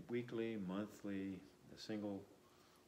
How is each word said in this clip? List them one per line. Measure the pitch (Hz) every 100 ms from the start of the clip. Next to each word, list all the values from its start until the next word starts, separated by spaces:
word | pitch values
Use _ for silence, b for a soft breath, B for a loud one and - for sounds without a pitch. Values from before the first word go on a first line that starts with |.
| 85
weekly, | 120 120 117 113 110 92
monthly, | 95 104 - 104 98 98 92 - - - -
a |
single, | - 107 104 98 98 - B B B B